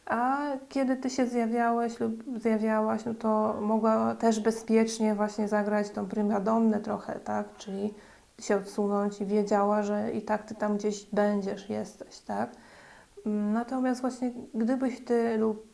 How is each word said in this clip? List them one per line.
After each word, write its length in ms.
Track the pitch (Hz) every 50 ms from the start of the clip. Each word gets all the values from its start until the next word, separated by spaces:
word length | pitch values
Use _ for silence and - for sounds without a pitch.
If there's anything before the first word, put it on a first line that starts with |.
| -
a 320 | - - 233 240 254 269 285 294 294 277 269 269 -
kiedy 260 | - 269 269 254 262
ty 140 | 262 254 254
się 180 | 254 - 254 240
zjawiałeś 720 | 240 240 226 220 233 240 233 233 233 233 233 233 233 -
lub 240 | 233 226 226 226 - 285 254
zjawiałaś, 680 | 214 214 226 220 214 220 220 220 214 214 220 226 220 220
no, 80 | 233 220
to 440 | 220 - 220 214 214 214 214 214 -
mogła 540 | 208 208 220 220 214 220 220 220 226 226 226
też 240 | 220 - 226 226 220
bezpiecznie 760 | 214 226 220 226 - - 220 226 226 226 - - 220 214 208
właśnie 320 | 202 208 208 208 - 214 202
zagrać 420 | 214 208 208 208 208 208 208 202
tą 160 | - 214 202
primadonnę 760 | 185 226 220 208 208 214 202 190 220 226 226 226 220 214 208
trochę, 400 | 214 220 208 190 - - - -
tak? 360 | - - 208 208 208 208 - -
Czyli 360 | - 214 190 196 202 214 208 - - - - - - _ _ -
się 180 | - - 208 196
odsunąć 640 | 190 196 - - 208 202 202 202 202 208 202 -
i 40 | 208
wiedziała, 580 | 190 208 214 208 202 214 202 202 202 208 214 208
że 280 | 202 208 208 214 226
i 100 | - 208
tak 220 | 208 - 214 214 214
ty 120 | - 220
tam 220 | - 214 208 208 202
gdzieś 280 | 208 208 202 202 - - -
będziesz, 560 | 202 208 208 208 202 190 196 202 190 - -
jesteś, 500 | 214 214 214 - - - - - - -
tak? 320 | - - 208 196 226 - - - - - - - - - - - - _ - - -
Mm, 280 | 220 208 208 208 208 214
natomiast 480 | 226 240 240 269 262 254 254 254 254
właśnie 300 | - 254 247 - 254 247 240 - - - -
gdybyś 520 | 220 226 226 269 247 269 247 - - -
ty 320 | - 240 233 226 233 226 220
lub 300 | 220 220 214 214 - -